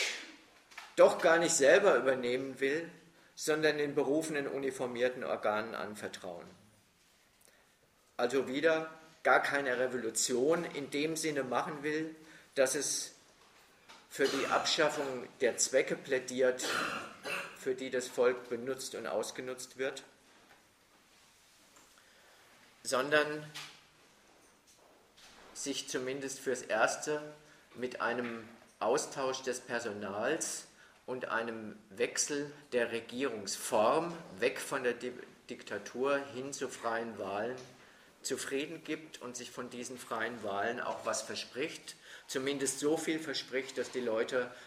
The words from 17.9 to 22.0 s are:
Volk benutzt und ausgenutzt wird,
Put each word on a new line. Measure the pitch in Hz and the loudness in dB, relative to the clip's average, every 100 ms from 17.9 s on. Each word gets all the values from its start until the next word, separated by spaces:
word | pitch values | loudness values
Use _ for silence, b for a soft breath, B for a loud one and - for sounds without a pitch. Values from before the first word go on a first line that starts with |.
| 127 123 | -2 0
Volk | - 123 127 - | 4 4 4 -2
benutzt | 117 127 131 - | -6 -4 -6 -6
und | 101 104 | -8 -2
ausgenutzt | 101 113 - 127 127 - 123 | -2 -2 -6 -8 -10 -12 -6
wird, | 131 135 - - - - - - _ _ _ _ _ - - _ _ _ - - - B | -6 -6 -14 -20 -20 -20 -20 -20 _ _ _ _ _ -20 -20 _ _ _ -20 -20 -20 B